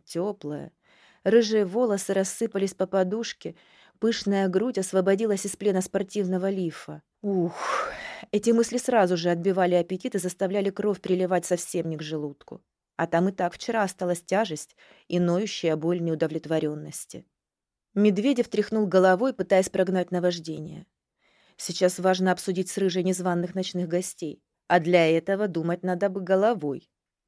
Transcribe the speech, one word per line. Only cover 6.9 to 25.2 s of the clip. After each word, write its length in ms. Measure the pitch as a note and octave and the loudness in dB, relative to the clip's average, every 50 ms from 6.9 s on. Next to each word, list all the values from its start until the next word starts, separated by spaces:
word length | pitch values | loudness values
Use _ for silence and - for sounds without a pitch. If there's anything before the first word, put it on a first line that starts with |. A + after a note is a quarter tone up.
| D3+ D3+ _ _ _ _ - | -16 -16 _ _ _ _ -4
Ух, 320 | G3+ G3 F#3 E3+ E3+ - - - - - - - - - - - - - - - - - | -2 0 0 0 0 -2 -6 -6 -4 -2 -2 -4 -4 -8 -10 -12 -14 -14 -16 -12 -4 -2
эти 180 | G#3 G#3 A3+ | 0 2 4
мысли 280 | A#3 A3+ A#3 A3+ A#3 B3 | 4 4 4 2 0 -4
сразу 380 | - - A#3+ A3+ F#3+ F3 F3+ | -2 2 2 4 4 4 2
же 140 | E3+ E3 F3 | 0 0 0
отбивали 460 | F3 E3+ E3+ G3 F#3 F#3+ F#3 F3+ F3 | 0 0 0 0 0 2 2 2 4
аппетит 380 | F3 E3+ E3+ F#3 F3+ - C4 - | 2 2 0 -4 -6 -6 -4 -4
и 40 | G3 | -4
заставляли 520 | E3+ F3+ - - G3 F#3 F#3+ G#3 G3 G3 | -4 -4 -4 -4 -4 -2 -2 -2 -2 -2
кровь 300 | G3 - G3+ G#3 G3+ F#3+ | -4 -2 -2 -2 -2 -2
приливать 460 | - F#3 F#3 F3+ F#3 F3 F#3 F3 F3 | 0 -2 0 0 2 2 0 0 0
совсем 420 | - F3+ F3 - - - F3+ D#3+ E3 | 0 -2 -2 -4 -4 -6 -4 -4 -4
не 80 | D#3+ | -6
к 60 | D3+ D#3 | -6 -8
желудку. 600 | D3+ D#3+ D#3 D3 D3 C#3+ _ - - - - _ _ _ _ _ _ _ | -8 -8 -6 -6 -8 -10 _ -18 -20 -20 -20 _ _ _ _ _ _ _
А 100 | - E3 | -6 -4
там 220 | E3 - E3 F3+ G3 | 0 2 2 2 2
и 40 | F#3+ | 0
так 220 | - - F3 - | 0 -4 -4 -4
вчера 280 | - - - A#3 A3+ G3+ | -6 -8 -4 -2 0 0
осталась 400 | F#3 - - F#3 F3 F3 E3+ - | -2 -2 -4 -2 -2 -2 -2 -2
тяжесть 540 | - F#3 G3 A3+ G3 D#3+ D3 - - _ _ _ _ - _ _ - | -2 0 0 0 0 -4 -10 -10 -14 _ _ _ _ -20 _ _ -4
и 100 | - F3+ | 0 0
ноющая 560 | F3+ F3 E3+ F3+ G#3+ G3 - - - E3 D#3 | 2 2 2 0 0 -4 -6 -2 0 0 0
боль 260 | D#3 D3+ E3 F3+ F3+ E3+ | 0 0 -2 -2 0 -2
неудовлетворённости. 1200 | E3 D#3+ D3+ D#3+ D#3 D#3 D#3+ - D3+ D#3+ D#3 D3+ D3+ D3+ D3+ D3+ D3+ D3 - - - - - - _ _ _ _ _ _ _ _ _ _ _ _ _ - | -2 -2 0 -2 -2 -2 -6 -4 -2 -2 -2 -2 -2 -6 -6 -12 -12 -14 -14 -14 -14 -16 -18 -18 _ _ _ _ _ _ _ _ _ _ _ _ _ 0
Медведев 540 | G3+ G#3 G#3+ G3 F#3 G#3 C#4 C#4 A#3+ A#3 - | 4 4 4 4 4 2 2 2 2 0 0
тряхнул 380 | - G#3 G#3 - A3 A3 G#3+ | 0 -2 -2 0 0 0 0
головой, 460 | F#3 E3+ F#3+ F#3 F#3 F#3 F3+ A#3+ C4+ B3 | 4 4 6 6 6 6 6 4 0 0
пытаясь 360 | - F#3 - G3+ F#3+ F#3+ F#3+ | -2 0 2 4 4 2 2
прогнать 420 | - F#3+ F#3 F3+ F#3 F#3 F3 F3+ | 0 0 0 0 2 -2 -2 -2
наваждение. 760 | F3+ F3+ E3+ F3+ F3 E3+ D#3 D#3+ D#3 D3+ D3+ D3+ D3+ D3+ - _ _ _ _ _ _ _ _ _ _ _ _ _ _ | -2 0 0 0 -2 -2 -6 -10 -10 -10 -10 -12 -14 -16 -18 _ _ _ _ _ _ _ _ _ _ _ _ _ _
Сейчас 420 | - - - E3+ - F#3 F3+ F3+ - | -14 -10 -8 -4 2 2 2 2 2
важно 340 | F3+ F#3+ F#3 F#3 F#3 F#3 F3+ | 2 2 2 4 4 2 2
обсудить 360 | F3+ - - F#3 F3+ F#3 F#3 | 0 0 -4 -2 -2 -2 -4
с 100 | - G3+ | -2 -2
Рыжей 260 | G3 F#3+ E3+ F#3 F3 | 0 0 0 0 0
незваных 500 | F#3 F#3 F#3 F3+ F#3 F3 F3 E3+ F3+ F3+ | 0 0 0 0 0 0 0 -2 -2 -4
ночных 340 | F#3+ F#3 F#3 - F3+ F3+ E3 | -4 -6 -4 -4 -4 -4 -2
гостей. 540 | E3+ F3+ F#3 - - - - D3+ - - _ _ _ _ _ | -2 -2 -2 -4 -10 -8 -8 -10 -10 -10 _ _ _ _ _
А 140 | - F3 F3+ | 2 2 2
для 260 | D#3 E3 F3 F3 E3 | 4 6 4 6 6
этого 400 | D#3+ D#3+ E3 | 6 4 2